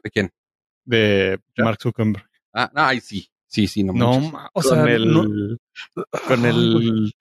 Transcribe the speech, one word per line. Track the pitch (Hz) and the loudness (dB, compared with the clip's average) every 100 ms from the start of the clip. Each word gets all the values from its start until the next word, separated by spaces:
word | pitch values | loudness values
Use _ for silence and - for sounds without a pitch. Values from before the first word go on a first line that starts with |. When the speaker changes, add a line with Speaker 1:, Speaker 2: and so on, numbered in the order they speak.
Speaker 1:
¿De | 107 | -6
quién? | 110 95 _ _ _ _ _ | -4 -4 _ _ _ _ _
Speaker 2:
De | - 113 107 98 95 95 _ - | -2 2 4 4 2 -2 _ -2
Speaker 1:
¿Yo? | |
Speaker 2:
Mark | 113 107 | -2 -2
Zuckerberg. | 123 - 107 98 - _ _ | -4 -2 -2 -4 -10 _ _
Speaker 1:
Ah, | 113 123 | -6 -4
no, | 143 | 0
ay, | 147 127 | 0 -2
sí. | - 101 - _ _ | -6 -12 -12 _ _
Sí, | - 98 | -2 0
sí, | 107 | 0
no | 95 | -2
Speaker 2:
No, | 117 120 | 0 2
Speaker 1:
manches. | 127 156 | 2 -2
Speaker 2:
ma-, | 151 - | -8 -10
o | 190 | -4
Speaker 3:
Con | 170 | 2
Speaker 2:
sea, | 156 123 | 2 4
Speaker 3:
el, | 117 113 | 2 2
Speaker 2:
no. | - 107 104 101 120 _ - - - - - - | 2 2 -2 -6 -8 _ -20 -16 -14 -10 -8 -2
Speaker 3:
con | 127 | 0
Speaker 2:
Ay, | 120 | 2
Speaker 3:
el, | 117 117 | 2 2
Speaker 2:
güey. | 113 113 110 107 - | 2 0 0 -2 -6